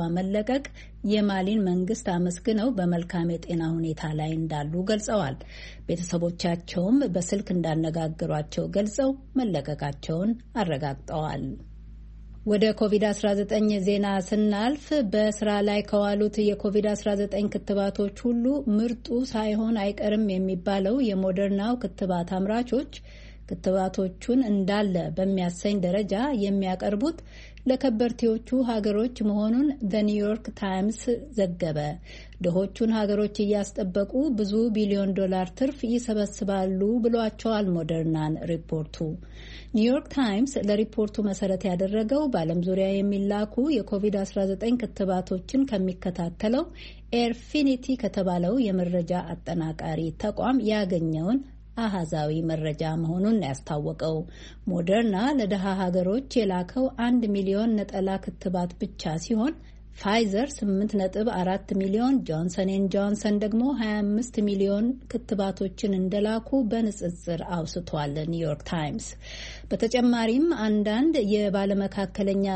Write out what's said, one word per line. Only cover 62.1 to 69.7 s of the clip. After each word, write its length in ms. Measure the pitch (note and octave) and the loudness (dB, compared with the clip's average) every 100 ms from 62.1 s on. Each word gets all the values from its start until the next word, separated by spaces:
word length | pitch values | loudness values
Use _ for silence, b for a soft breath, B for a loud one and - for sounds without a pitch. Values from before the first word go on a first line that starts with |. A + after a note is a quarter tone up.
| C4+ | 2
ጆንሰን 480 | F3 D#3+ F3 G3 F#3+ | 0 -2 -2 0 0
ኤንድ 180 | G3 G3 | 2 2
ጆንሰን 440 | G3 G3+ G#3 G#3+ G#3 | 2 2 0 2 2
ደግሞ 240 | G#3 A3 C4 | 2 2 2
ሃያ 200 | A#3+ G#3+ G#3+ | 0 0 0
አምስት 400 | G3+ G#3 B3 - | 0 0 0 0
ሚሊዮን 460 | G#3 G3 G3 G3+ A#3 C4 - | 0 2 2 2 0 -2 -6
ክትባቶችን 840 | A3+ - G#3 G3 F#3+ G3 - G#3 | -8 -2 0 0 -2 -4 -2 0
እንደላኩ 560 | F#3+ F#3 G3+ G#3+ A3 A3 C4+ A3 | 2 2 2 2 0 0 0 2
በንጽጽር 760 | A3+ A3 G3+ F3 F3 - E3 - | 2 0 -2 -6 -6 -4 -4 -2
አውስቷል 640 | F3 D#3+ F3+ - D#3+ C#3+ D3 D#3 | -4 -2 -6 -4 -2 -2 -2 -4
ኒውዮርክ 360 | E3 D#3 D3+ - | -2 -2 -4 -4
ታይምስ። 420 | E3+ D3+ A3+ - - B B B B | -2 -2 -4 -8 -14 B B B B
በተጨማሪም 800 | - | -6